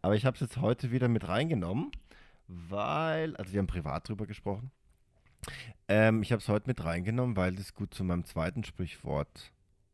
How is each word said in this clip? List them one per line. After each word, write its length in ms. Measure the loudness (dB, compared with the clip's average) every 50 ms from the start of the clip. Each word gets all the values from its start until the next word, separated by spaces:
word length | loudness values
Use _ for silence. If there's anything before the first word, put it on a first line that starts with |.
aber 140 | 4 4 4
ich 100 | 6 4
hab's 140 | 2 0 0
jetzt 180 | -4 -4 -2
heute 340 | 0 2 2 2 2 0 0
wieder 160 | 2 2 4
mit 200 | 4 4 2 2
reingenommen, 640 | 0 0 0 2 2 0 0 0 0 0 -2 -2 -4 -8 -12 -16 -18 -20 -20 -20 -20 -20 _ _
weil, 880 | -14 -14 -12 -10 -6 -4 -2 -2 0 0 0 0 0 0 0 -2 -4 -6
also 160 | -8 -8 -2 0
wir 60 | 0
haben 80 | 0
privat 420 | 0 -2 -2 -2 -2 -4 -4 -4 -6
drüber 160 | -6 -6 -6
gesprochen, 460 | -8 -10 -6 -6 -4 -4 -4 -8 -12 -14 _ _ _ _ _ _ _ _ _ _ _ _ _ -14 -12 -12 -12 -14 -16 -18 -12 _
ähm, 340 | 2 6 6 8 8 6 4
ich 100 | 2 2
hab's 160 | 0 0 2 2
heute 180 | 0 2 2 -2
mit 140 | -4 -2 -2
reingenommen, 520 | -2 -2 0 0 0 0 0 0 2 2
weil 200 | 2 2 2 2
das 180 | -2 -8 -10 -8
gut 200 | -8 -8 -8 -4
zu 100 | -4 -2
meinem 220 | 0 0 0 -2
zweiten 380 | -4 -4 -2 -2 -2 -2 -4 -8
Sprichwort 880 | -8 -6 -6 -6 -6 -8 -10 -6 -2 -2 -2 -2 -4 _ -16 -20 -20 _ _ _ _ _ _ _ _